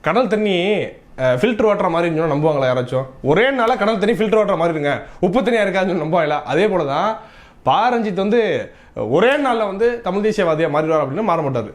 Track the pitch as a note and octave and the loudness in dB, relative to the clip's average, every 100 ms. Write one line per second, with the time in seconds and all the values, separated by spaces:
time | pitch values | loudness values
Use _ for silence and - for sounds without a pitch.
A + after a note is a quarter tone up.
0 | D3+ G3 A#3 G#3+ G#3+ F3+ F#3+ G3+ A2+ - | 0 0 0 0 0 0 0 -2 -4 -12
1 | - - B2+ B2+ A3+ G#3+ A3 G3 F#3 E3 | -20 -2 0 2 0 2 2 2 0 0
2 | E3+ D#3 E3 C#3+ D#3 D3 C3 B2+ B2 C3 | 0 0 0 0 0 2 0 0 -2 -4
3 | C3 - B2+ D#3+ B3+ C4+ A3+ B3+ G#3 A3 | -4 -6 0 2 2 2 0 2 0 0
4 | G3+ G3+ G#3+ A3 G3+ F3 E3+ D#3 C#3+ B2 | 0 0 2 2 2 0 0 0 -2 -4
5 | - - F#3 A3 A3 A#3 G3 F#3+ F#3+ F3 | -8 -2 0 2 2 0 0 0 0 -2
6 | D#3 E3 D3+ D3 - D3 G#3 F#3 C#3+ C#3+ | 0 0 0 -2 -2 0 2 0 -2 -2
7 | G3+ A3 - - - - - D#3+ A#3 A#3+ | -2 -4 -12 -20 -20 -6 0 2 2 0
8 | G#3+ F#3 G3 A#3+ G#3+ C3 F#2+ - - - | -2 -2 0 2 0 -2 -6 -14 -16 -8
9 | A2 D3 A#3 D4 C4+ A3+ G#3 G3 A#3 A#3+ | 0 2 4 2 0 0 -2 0 -2 -2
10 | F#3+ F#3+ G#3 G#3 F3 D#3 D#3+ D3 D#3+ D#3+ | -4 -2 0 0 0 0 0 0 0 0
11 | C#3 D3+ A3 E3 C#3+ B2 G#2 | 0 -2 0 0 0 -4 -6